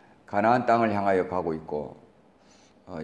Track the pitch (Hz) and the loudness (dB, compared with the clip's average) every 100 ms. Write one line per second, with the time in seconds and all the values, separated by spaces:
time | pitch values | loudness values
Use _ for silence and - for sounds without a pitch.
0 | - _ - 101 110 123 117 117 113 101 | -20 _ -8 0 2 2 4 2 2 0
1 | 98 92 87 92 85 80 - 76 69 - | 2 2 0 -2 -4 -4 -6 -8 -8 -14
2 | - _ _ _ _ _ _ _ - 85 | -20 _ _ _ _ _ _ _ -16 -6